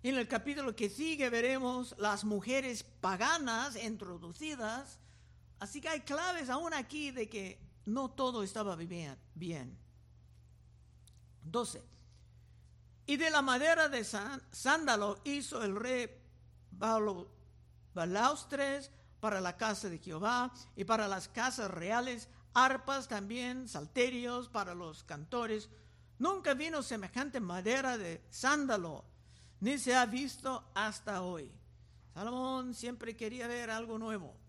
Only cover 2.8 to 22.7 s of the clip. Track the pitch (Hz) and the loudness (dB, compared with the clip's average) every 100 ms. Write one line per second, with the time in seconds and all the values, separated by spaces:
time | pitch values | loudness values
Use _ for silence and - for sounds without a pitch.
2.8 | - - 185 185 240 330 262 226 277 220 | -10 -4 -2 2 4 4 2 0 -2 -4
3.8 | 226 214 185 175 170 170 311 285 214 240 | -6 -6 -8 -10 -10 -8 -6 -4 -4 -4
4.8 | 277 - - - - - - - 202 294 | -8 -18 -20 -20 -20 -20 -20 -12 -10 -6
5.8 | 302 311 - 285 359 349 254 262 339 311 | -4 -4 -2 -2 0 -2 0 -2 0 -2
6.8 | 254 302 294 254 220 220 190 - - - | -4 -6 -4 -4 -6 -6 -8 -10 -18 -10
7.8 | - 233 262 269 254 233 196 220 202 165 | -2 0 -2 0 0 0 -4 -2 -2 -2
8.8 | 170 175 151 131 - 160 170 160 127 - | -6 -6 -8 -10 -14 -8 -6 -6 -8 -14
9.8 | - - - - - - - - - - | -20 -20 -20 -20 -20 -20 -20 -20 -20 -20
10.8 | - - - - - - 156 226 233 - | -20 -20 -20 -20 -20 -18 -4 -2 -2 -6
11.8 | - - - - - - - - - - | -14 -20 -20 -20 -20 -20 -20 -20 -20 -20
12.8 | - - - 277 320 302 269 247 302 330 | -20 -16 -2 2 6 6 6 6 6 8
13.8 | 311 262 208 208 208 285 - - 254 311 | 6 4 -2 -2 -4 -6 -10 -2 4 4
14.8 | 294 220 202 160 285 285 - 254 208 196 | 6 4 4 -2 -2 -4 -2 -2 -2 0
15.8 | 240 254 233 - - - - - - 185 | 0 0 -2 -8 -20 -20 -20 -20 -18 -2
16.8 | 214 226 214 180 - - - - - - | 2 4 4 0 -8 -16 -20 -20 -20 -20
17.8 | - 180 170 196 247 294 - 277 277 277 | -10 -2 0 4 4 2 -4 -2 0 -2
18.8 | 269 - - - 214 196 180 175 220 202 | -6 -18 -20 -4 -2 0 -2 0 -2 0
19.8 | 202 165 - 160 208 247 247 - - - | -4 -8 -8 -2 2 2 0 -4 -16 -8
20.8 | 196 226 208 190 - - 254 254 202 185 | 2 2 2 -2 -4 -2 -2 0 -4 -2
21.8 | 170 233 254 240 - - - 240 262 | 0 0 0 -6 -10 -20 2 6 8